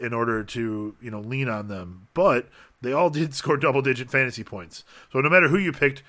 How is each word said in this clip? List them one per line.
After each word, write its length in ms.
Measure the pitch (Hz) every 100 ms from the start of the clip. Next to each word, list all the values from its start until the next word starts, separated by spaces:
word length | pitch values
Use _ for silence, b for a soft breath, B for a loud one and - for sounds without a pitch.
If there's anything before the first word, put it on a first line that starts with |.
in 120 | 120
order 300 | 117 117 110
to, 540 | 104 120 113 107 107 -
you 100 | 123
know, 100 | 107
lean 280 | 110 135 127
on 200 | 107 104
them. 400 | 98 90 90 101
But 320 | 165 196 127 - B B _
they 120 | 123
all 180 | 143 175
did 240 | 151 160
<laughs> 20 | 135
score 200 | 156 143
double-digit 540 | 147 135 131 123 123
fantasy 320 | 135 127 113
points. 400 | - 98 85 - B B B
So 80 | 131
no 80 | 147
matter 180 | 185 156
who 100 | 196
you 140 | 180
picked, 300 | 143 143 135